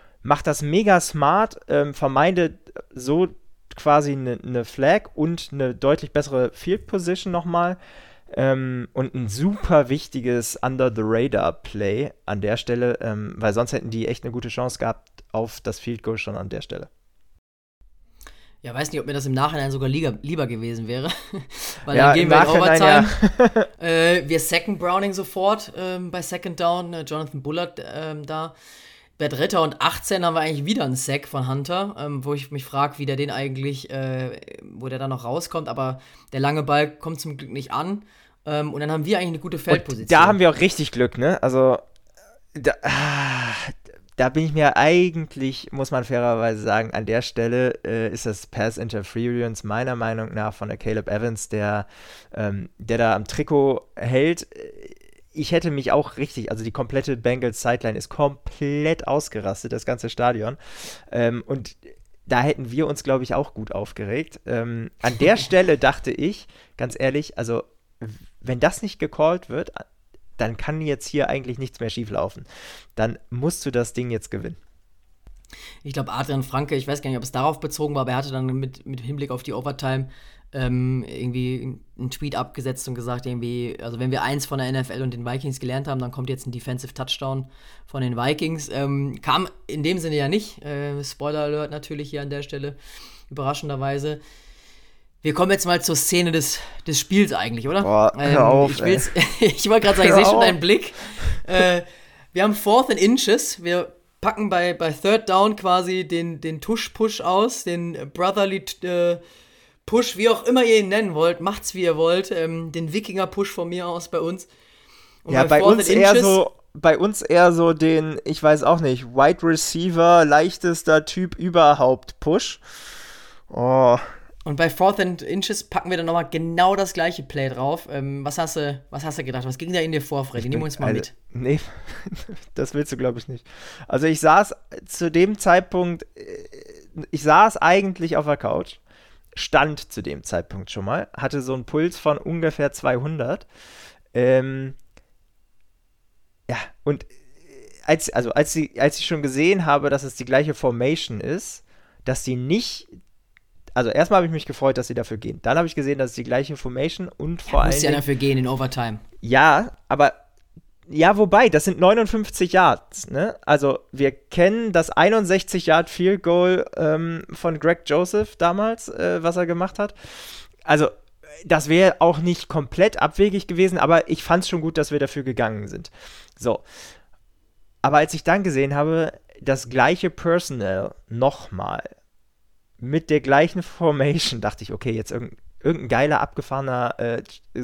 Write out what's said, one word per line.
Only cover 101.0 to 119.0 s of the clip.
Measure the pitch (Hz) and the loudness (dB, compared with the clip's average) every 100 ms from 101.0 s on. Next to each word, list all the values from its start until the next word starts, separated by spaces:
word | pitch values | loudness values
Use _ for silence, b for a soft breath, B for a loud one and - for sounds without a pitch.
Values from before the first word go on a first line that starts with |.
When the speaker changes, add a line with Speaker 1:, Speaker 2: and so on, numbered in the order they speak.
| B B B B - | B B B B 2
Speaker 2:
Äh, | 180 185 175 175 B B B B | 4 4 4 -2 B B B B
wir | 180 | 0
haben | 208 208 | 2 2
Fourth | 208 233 262 | 4 4 4
and | 214 | 4
Inches. | 196 254 - 226 - - | 4 4 4 2 0 -6
Wir | 170 175 165 - _ _ | -2 -2 -2 -10 _ _
packen | 202 214 208 | -4 -2 0
bei, | 180 175 | 0 0
bei | 170 165 | -2 -4
Third | 151 196 214 202 | -2 0 2 4
Down | 185 208 208 | 4 4 2
quasi | 190 180 180 185 160 | 2 2 2 -4 -4
den, | 170 170 156 | -4 -4 -6
den | 160 156 | -8 -6
Tush-Push | - 220 - - 220 214 | -4 -4 -4 -2 -2 -2
aus, | 175 185 226 - 190 | 0 2 2 -2 -6
den | 170 170 156 143 | -6 -6 -8 -10
Brotherly, | 170 185 196 196 190 190 - | -2 0 0 0 -2 -8 -10
äh, | 180 175 175 175 b b b b b b - | -4 0 2 0 b b b b b b -2
Push, | 226 240 185 | 0 0 2
wie | 226 | 2
auch | 220 | 2
immer | - 254 | 2 4
ihr | 233 220 | 6 4
ihn | 190 | 4
nennen | 208 208 156 | 0 0 2
wollt, | 170 175 | 2 2
macht's, | 175 208 - | -2 -4 -6
wie | 185 | -2
ihr | 170 156 | 0 2
wollt, | 165 175 190 | 2 2 0
ähm, | 175 160 165 165 | -2 -4 -4 -6
den | 165 160 | -6 -4
Wikinger-Push | 190 208 190 185 196 196 | -4 -4 -4 -4 -4 -4
von | - 170 | -4 -6
mir | 180 175 | -6 -6
aus | 170 170 | -6 -6
bei | 170 | -4
uns. | 165 185 - b b b b b b b | -4 -6 -12 b b b b b b b
Und | - | -2
Speaker 1:
Ja, | 131 | 2
Speaker 2:
bei | 131 | 6
Speaker 1:
bei | 147 | 6
Speaker 2:
Fourth | 196 220 | 8 6
Speaker 1:
uns | 196 | 6
Speaker 2:
and | 190 | 6
Speaker 1:
eher | 196 | 8
Speaker 2:
Inches | 208 | 8
Speaker 1:
so, | 196 190 175 - _ | 6 6 4 -4 _
bei | - 165 147 | 0 4 4
uns | 196 214 | 2 -2
eher | - 175 175 | 2 6 8
so | 170 170 | 6 4
den, | 156 160 160 156 151 | 4 4 2 0 -4
ich | - 156 | -6 2
weiß | 151 151 | 4 6
auch | - 165 | 6 4
nicht, | 147 127 | 2 0